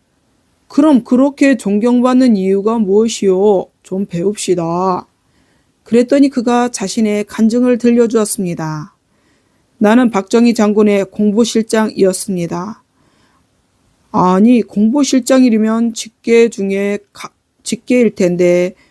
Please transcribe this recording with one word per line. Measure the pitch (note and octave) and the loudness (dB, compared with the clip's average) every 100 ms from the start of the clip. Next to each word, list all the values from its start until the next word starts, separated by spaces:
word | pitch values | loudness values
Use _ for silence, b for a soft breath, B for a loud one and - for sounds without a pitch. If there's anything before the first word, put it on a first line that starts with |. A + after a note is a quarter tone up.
| _ _ _ _ _ _ _ | _ _ _ _ _ _ _
"그럼 | - D#4 C4 - | 0 2 2 2
그렇게 | B3 C#4+ C#4 C#4 C4+ | 0 0 2 2 2
존경받는 | G3 G#3 A#3+ B3 B3+ B3+ B3+ G3+ | 0 -2 0 2 2 2 2 2
이유가 | F#3+ G3 G#3 A#3 | 0 0 0 -2
무엇이요? | F#3+ G3+ A3+ - G3 F#3 G#3 F#3+ - _ | 0 0 0 0 0 2 2 0 -2 _
좀 | - F#3+ G3 | -12 -10 -6
배웁시다." | E3+ G3 G#3+ - F3 E3 F3 F#3+ F3+ - _ _ _ _ _ _ _ | -4 -4 -4 -4 -4 -2 -4 -2 -4 -8 _ _ _ _ _ _ _
그랬더니 | - A#3 A#3+ C#4+ C#4 | -2 0 2 2 2
그가 | C4 A#3 A#3+ B3 | 0 -2 -2 -2
자신의 | - F#3+ A#3 G#3+ G#3 | -6 -8 -2 -2 -2
간증을 | G#3 - A3 A#3+ B3 A#3+ | -6 -2 0 2 0 2
들려주었습니다. | A#3+ A#3+ A3+ A3+ G#3+ - F3+ E3+ D#3 D#3 - _ _ _ _ _ _ _ _ _ | 2 2 2 0 -2 -4 -6 -6 -8 -10 -12 _ _ _ _ _ _ _ _ _
"나는 | G#3 A#3+ A#3+ | 2 2 2
박정희 | G3 G3 A#3 A#3+ | -2 -2 2 2
장군의 | A3+ G#3 G#3+ G#3 G3+ F#3+ | 2 0 2 2 0 -2
공보실장이었습니다." | - G#3 G3+ A#3 A3+ A3 A3 A3 - F#3+ F#3 - F3+ E3+ E3+ G3+ - _ _ _ _ _ _ _ _ _ _ _ _ _ | -2 -2 0 0 -2 -2 -2 -2 0 0 0 -6 -6 -6 -8 -10 -16 _ _ _ _ _ _ _ _ _ _ _ _ _
"아니, | G3 F3+ F#3 A3+ A#3+ | -2 0 2 2 2
공보실장이라면 | - G3+ A3 D4 C4+ C4 B3+ C4 B3+ A3 A3 A3+ A#3 | 0 -2 0 0 0 -2 2 2 2 2 0 -2 -4
직계 | - - _ - A#3 A#3 | -6 -14 _ 0 2 2
중에 | G#3 G3 G3 G3+ G3+ - | 0 -6 -4 -4 -6 -10
가-, | - - - _ _ | -18 -20 -20 _ _
직계일 | - - - B3 A3 - | -10 -10 -2 2 2 0
텐데 | F3+ F3 F3+ F3 F3+ b b | -2 2 2 2 -2 b b